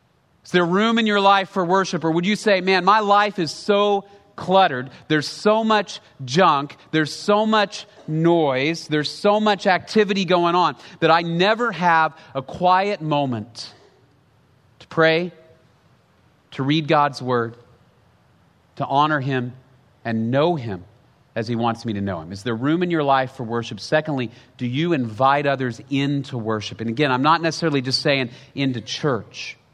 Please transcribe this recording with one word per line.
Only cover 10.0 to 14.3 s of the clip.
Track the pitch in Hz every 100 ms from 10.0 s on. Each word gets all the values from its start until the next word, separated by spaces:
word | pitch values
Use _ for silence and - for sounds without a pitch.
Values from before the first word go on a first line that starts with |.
| 202 196
going | 175 180 170
on | 180 165 - - -
that | 160
I | 165
never | 170 170 190 220 240
have | 165 180 165 160 - - 139
a |
quiet | 135 - 180 185 202 208
moment | 156 147 139 117 104 - - - _ _ _ _ _